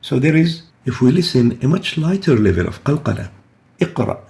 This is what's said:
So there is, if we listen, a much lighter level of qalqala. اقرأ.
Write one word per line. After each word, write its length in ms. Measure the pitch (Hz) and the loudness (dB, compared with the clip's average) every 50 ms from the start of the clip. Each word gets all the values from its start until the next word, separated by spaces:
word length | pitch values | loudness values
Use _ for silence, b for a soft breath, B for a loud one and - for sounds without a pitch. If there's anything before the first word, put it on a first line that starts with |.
So 160 | _ - - 131 | _ -2 -2 0
there 180 | 127 156 156 | 2 2 4
is, 260 | 160 160 165 - - - _ _ _ _ | 4 2 2 0 -4 -12 _ _ _ _
if 160 | - 120 - | -6 -4 2
we 120 | 127 127 | 2 4
listen, 460 | 135 180 175 - - 127 120 120 117 120 | 4 4 0 0 2 2 2 2 0 0
a 60 | - 127 | -2 0
much 280 | 160 190 - - - | 0 0 -2 -4 -6
lighter 400 | - 156 160 180 196 196 - 143 | -4 -2 0 -2 -2 0 2 2
level 300 | 113 107 101 87 87 87 | 2 4 2 2 2 0
of 160 | 87 90 - - | -4 -4 -6 -4
qalqala. 460 | - 143 151 - - 104 101 98 98 - - _ _ _ _ _ _ _ _ | -2 -2 -2 -2 -4 -4 -4 -6 -12 -14 -20 _ _ _ _ _ _ _ _
اقرأ. 380 | - 165 - - 123 101 - - - | -4 -4 -2 -4 -4 -4 -4 -8 -10